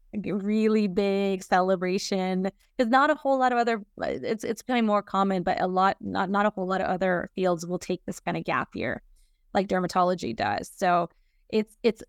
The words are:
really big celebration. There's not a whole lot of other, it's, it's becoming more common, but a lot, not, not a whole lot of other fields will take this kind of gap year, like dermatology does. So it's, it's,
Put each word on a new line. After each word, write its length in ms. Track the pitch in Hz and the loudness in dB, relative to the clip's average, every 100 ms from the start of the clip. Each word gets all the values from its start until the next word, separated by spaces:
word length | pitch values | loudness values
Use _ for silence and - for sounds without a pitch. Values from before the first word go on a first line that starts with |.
| _ | _
really 720 | 208 180 196 202 220 220 220 208 | -8 -4 -2 0 2 4 4 2
big 560 | 180 202 196 196 190 | 0 0 2 0 -2
celebration. 1080 | - 185 185 185 180 190 - 196 185 185 190 - _ - | 0 2 4 2 0 -2 -2 -2 0 -2 -2 -6 _ -2
There's 120 | 226 | 2
not 200 | 269 302 | 4 4
a 60 | 294 | 2
whole 220 | 269 269 | 0 2
lot 140 | 254 | 2
of 80 | 240 | 2
other, 240 | 233 226 202 - | 0 -2 -6 -6
it's, 420 | - - 127 220 | -4 -4 -4 -4
it's 180 | - 220 | -4 -6
becoming 240 | - 247 220 | -2 0 2
more 160 | 208 | 0
common, 420 | 196 196 196 190 | 0 0 2 0
but 160 | 180 - | 0 0
a 60 | 185 | 0
lot, 300 | 185 190 - | 2 2 0
not, 300 | 202 190 185 | -4 -2 0
not 160 | 202 208 | 0 0
a 40 | |
whole 160 | 196 185 | 0 -2
lot 160 | 190 | -2
of 60 | - | -2
other 420 | 180 190 175 190 - | 0 0 0 -4 -2
fields 300 | 180 170 170 | 0 0 -2
will 140 | 180 | -6
take 240 | - 180 - | -4 -6 -8
this 140 | - | -8
kind 180 | - 165 | -6 -6
of 80 | 170 | -2
gap 280 | 135 - | -4 -4
year, 280 | - 120 - - - _ _ _ | -6 -4 -6 -10 -20 _ _ _
like 140 | - 196 | -2 0
dermatology 680 | 185 180 190 180 180 117 - | 0 0 2 2 0 -4 -4
does. 360 | 104 101 - - | -2 -2 -6 -2
So 340 | 180 175 175 _ _ _ _ | 2 2 0 _ _ _ _
it's, 280 | 214 214 _ | -2 -2 _
it's, 180 | 233 220 | -2 0